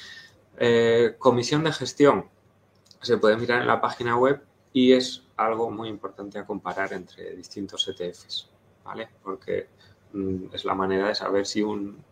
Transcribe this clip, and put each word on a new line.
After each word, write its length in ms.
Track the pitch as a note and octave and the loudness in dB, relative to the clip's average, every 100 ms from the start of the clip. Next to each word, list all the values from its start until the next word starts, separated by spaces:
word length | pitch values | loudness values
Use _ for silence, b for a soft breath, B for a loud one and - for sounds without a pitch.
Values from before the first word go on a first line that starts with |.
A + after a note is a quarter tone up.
| B B B B _ - | B B B B _ -2
Eh, 580 | A#2+ A#2 A#2 A#2 A#2 - | 2 4 4 4 2 2
comisión 440 | C3 A#2+ A#2+ D3 | 2 4 2 0
de 100 | D#3+ | 0
gestión. 560 | D3 B2+ - C#3+ G#2 - _ _ _ _ _ _ _ | -4 -4 4 4 4 -2 _ _ _ _ _ _ _
Se 160 | - A2 | -2 2
puede 180 | G#2+ A2+ | 4 2
mirar 260 | A#2+ B2 | 2 0
en 60 | A#2+ | 2
la 140 | A2+ | 0
página 340 | A#2 - A#2+ A#2+ | 0 -2 0 2
web 260 | C3 C#3+ - _ _ | 4 2 -6 _ _
y 220 | C3 B2+ | 4 6
es 300 | B2+ B2+ - _ - | 6 4 -8 _ -4
algo 340 | A2 A2 A2+ | -2 -2 -4
muy 200 | G#2+ A2+ | -6 -8
importante 500 | G#2 F#2+ G2 G2+ G#2 | -10 -12 -12 -12 -12
a 60 | G2 | -10
comparar 480 | G2+ F2+ F2+ G2 | -8 -8 -6 -6
entre 420 | G2 F2 - F2+ F2+ | -8 -12 -16 -14 -14
distintos 520 | F#2 - G2 - - | -14 -12 -10 -8 -8
E 60 | |
T 200 | - F2 | -6 -8
Fs, 360 | - - - - _ _ _ | -10 -12 -14 -14 _ _ _
¿vale? 260 | G2 G#2 A2+ _ | -16 -14 -14 _
Porque, 460 | G2 F#2+ - F#2 - _ b b _ | -12 -10 -6 -6 -8 _ b b _
mm, 320 | G2+ F#2+ F#2 F#2 | -8 -4 -6 -8
es 100 | - | -8
la 100 | G2 | -4
manera 360 | F#2+ F#2+ F#2+ G2+ | -2 0 0 0
de 60 | G#2+ | -2
saber 300 | G2 G2 G2+ | -2 -2 -2
si 160 | A2 | -2
un 420 | G#2 G#2 G2+ G2+ - | -2 -4 -8 -14 -20